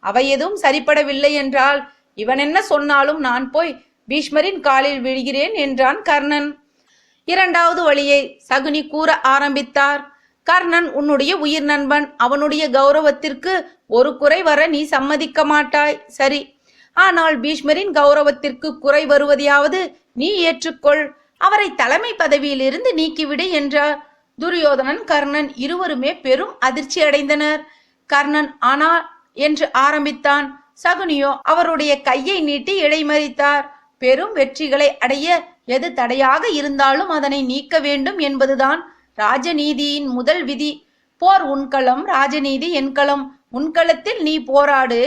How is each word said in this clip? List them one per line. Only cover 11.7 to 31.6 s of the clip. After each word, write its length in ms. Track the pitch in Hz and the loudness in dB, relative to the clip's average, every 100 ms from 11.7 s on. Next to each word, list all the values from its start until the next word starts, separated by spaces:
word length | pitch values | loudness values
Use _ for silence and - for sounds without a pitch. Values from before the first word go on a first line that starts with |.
நண்பன். 360 | 285 277 294 285 - | -2 0 0 -2 -2
அவனுடைய 480 | 247 285 302 302 302 | 0 0 -2 -2 0
கௌரவத்திற்கு 840 | 269 277 302 302 285 311 269 359 370 - _ - | 4 4 4 2 0 -4 -6 -4 -4 -4 _ -2
ஒரு 220 | 226 285 247 | 2 2 2
குறை 240 | 294 339 | 2 2
வர 180 | 330 294 330 | 2 2 2
நீ 140 | 294 | 0
சம்மதிக்க 560 | 302 277 277 294 311 311 | -2 -2 0 -2 -2 0
மாட்டாய், 540 | 294 294 294 294 294 285 - | 2 2 2 0 0 -2 -8
சரி. 340 | - 269 285 - _ _ _ _ 339 | -2 -2 -2 -8 _ _ _ _ 2
ஆனால் 380 | 381 339 320 285 | 4 4 2 0
பீஷ்மரின் 520 | 285 311 285 320 403 | -2 -4 -2 -2 0
கௌரவத்திற்கு 760 | 302 285 302 285 - 285 254 311 247 | 4 4 6 2 0 -4 -6 -10 -4
குறை 240 | 277 294 285 | 2 2 4
வருவதையாவது 760 | 285 285 277 285 285 294 370 349 - _ | 2 4 2 4 4 4 0 -6 -10 _
நீ 180 | 240 320 403 | -6 -4 0
ஏற்றுக்கொள். 600 | 330 - 330 - 285 302 294 - _ - | 0 -2 -6 -2 2 2 0 -10 _ 0
அவரை 280 | 392 415 403 | 2 2 0
தலைமை 360 | - 247 320 480 | 0 0 0 -2
பதவியிலிருந்து 760 | - 311 285 285 269 262 311 508 | -2 0 0 0 -2 -2 0 -2
நீக்கிவிடு" 520 | 320 320 320 294 294 370 | 0 -2 -4 -4 -4 -2
என்றார். 460 | 311 285 285 294 294 - _ _ - | -2 -2 0 0 -2 -10 _ _ -10
துரியோதனன், 640 | 339 349 294 269 262 427 | -6 0 0 2 -2 -4
கர்ணன் 440 | 403 294 285 294 277 240 | -2 -2 0 -4 -4 -6
இருவருமே 540 | 277 359 359 262 277 349 | -6 -4 -4 -4 -4 -4
பெரும் 360 | 262 277 403 - | -2 -2 -2 -4
அதிர்ச்சி 400 | 262 254 269 359 | -2 -2 -6 0
அடைந்தனர். 600 | 302 277 277 302 302 302 302 _ _ _ - | 2 2 0 -2 -2 -4 -8 _ _ _ -2
கர்ணன் 400 | 285 285 302 294 - | 0 0 -2 -2 -2
"ஆனா" 300 | 247 285 311 339 330 - _ - | 0 2 2 0 -2 -18 _ -4
என்று 300 | 302 302 285 | -2 0 -2
ஆரம்பித்தான். 760 | 254 277 302 294 - 294 285 277 - _ _ | 2 2 2 -4 -2 0 0 -2 -10 _ _
சகுனியோ 520 | 349 370 349 285 277 262 | -2 -2 -2 -2 -2 -2
அவருடைய 500 | - 330 | 0 2